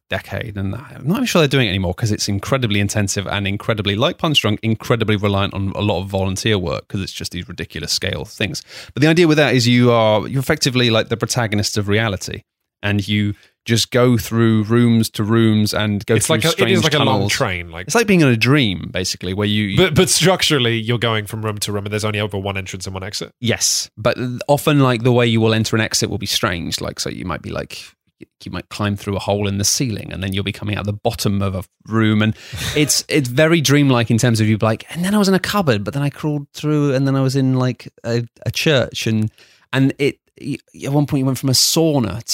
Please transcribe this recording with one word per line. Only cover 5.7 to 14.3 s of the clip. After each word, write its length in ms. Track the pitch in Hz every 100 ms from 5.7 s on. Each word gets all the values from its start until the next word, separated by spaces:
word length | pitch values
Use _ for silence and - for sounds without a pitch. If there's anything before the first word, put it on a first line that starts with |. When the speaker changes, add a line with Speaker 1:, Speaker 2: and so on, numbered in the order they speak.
Speaker 1:
a 80 | -
lot 180 | 104 90
of 80 | 98
volunteer 480 | 98 95 95 113 104
work 320 | 87 - -
'cause 140 | 104
it's 100 | 92
just 200 | - -
these 160 | 90 85
ridiculous 440 | 87 85 85 80
scale 320 | - 87 73
things. 380 | - - 101 143 - - -
But 80 | -
the 60 | 151
idea 200 | 165 170
with 80 | 151
that 180 | 143
is 120 | 127 120
you 220 | 123 123
are, 360 | 117 110 107 65
you're 140 | 131
effectively, 480 | 127 156 143 123 123
like, 200 | 110 -
the 60 | 113
protagonists 580 | - - 113 104 104 -
of 120 | 101
reality, 560 | 104 113 95 - - - _ _ _
and 240 | 101 104 101
you 280 | 104 104 101 _ _
just 260 | - 113 -
go 260 | 123 123 120
through 460 | -